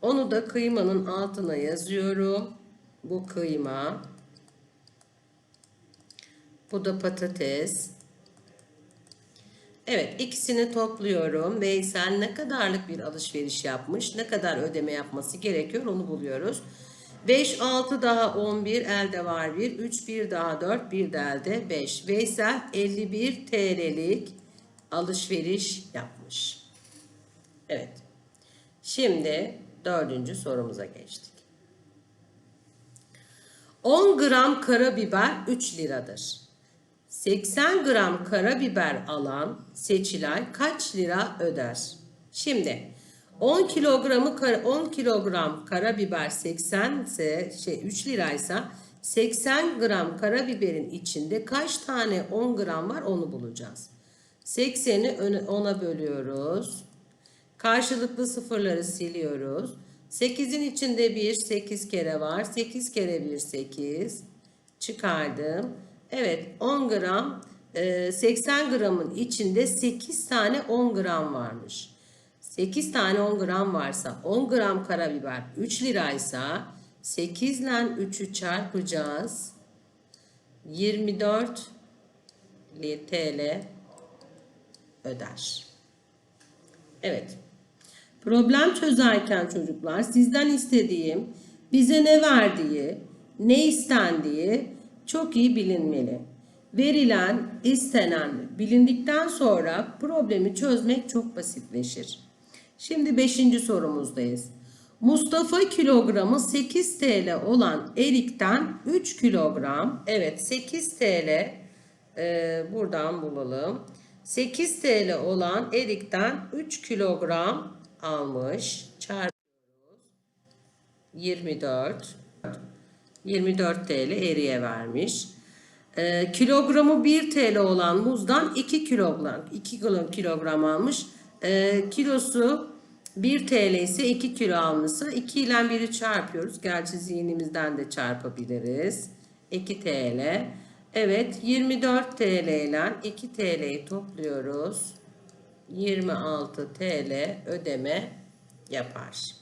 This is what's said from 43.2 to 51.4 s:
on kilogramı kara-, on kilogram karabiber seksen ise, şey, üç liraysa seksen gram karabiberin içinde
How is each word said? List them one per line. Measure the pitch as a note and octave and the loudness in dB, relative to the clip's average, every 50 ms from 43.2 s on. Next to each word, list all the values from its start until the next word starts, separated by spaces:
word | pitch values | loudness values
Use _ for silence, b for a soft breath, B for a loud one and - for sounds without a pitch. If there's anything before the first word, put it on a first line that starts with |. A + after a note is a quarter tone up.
| B B B - | B B B 0
on | - B3 D4+ F4+ F#4+ - | 2 4 6 4 4 4
kilogramı | - D#4+ C#4+ D4+ C4+ C4 C4 C#4 C4 B3 C4 D4+ - | 2 2 4 4 4 4 4 4 4 4 4 2 0
kara-, | - - B3+ A#3 G#3 - | 0 2 2 2 2 2
on | A3+ C4 D4+ E4 | 0 0 0 -2
kilogram | D#4+ - - C4 A#3+ A3+ G#3 F#3+ G3 F3+ F3 D#3+ D3+ D3+ D#3 - | -4 -4 -2 0 2 2 2 2 0 0 0 -2 -2 -4 -6 -8
karabiber | - - F3+ F#3+ A3+ A3+ G#3 G3+ F#3 F#3 E3 D3+ D3+ | -4 -2 0 0 0 0 0 -2 -2 -2 -2 -2 -4
seksen | D3+ - - E3 E3 E3 - - - F#3+ G#3 B3+ C#4+ C#4+ A#3+ | -4 -6 -6 -6 -6 -4 -6 -2 0 0 0 0 0 -2 -6
ise, | - - - D#3+ D#3 D3+ E3 F3+ F3 - - - | -6 -6 -4 -2 -2 0 -2 -4 -6 -8 -10 -6
şey, | - D#3+ - - | -6 -6 -6 -6
üç | G3 G3+ - - C#4 | -6 -6 -6 -6 -4
liraysa | C4 G#3 F3 D#3 D3 C#3+ - - F3 F#3+ - B B B B B B B | -2 -2 -2 -2 -2 -4 -4 -4 -4 -4 -4 B B B B B B B
seksen | - - - - A3+ A3+ - - - C4+ C4+ D4 D#4+ E4+ - A#3 | -10 -2 2 2 2 2 0 -2 0 2 2 2 2 0 0 0
gram | A3 A#3 G#3 F#3+ E3+ E3 E3 - | 0 2 2 2 0 -2 -4 -2
karabiberin | - G#3 G#3+ B3+ C4+ B3 B3 G3+ G3+ F3+ E3 D#3 C#3 - | 0 2 2 2 0 -2 -2 0 0 0 0 -2 -6 -6
içinde | - F3 F3 - - D#3+ D3 D#3 F#3+ A3 | -8 -10 -8 -6 -6 -6 -4 -2 -4 -4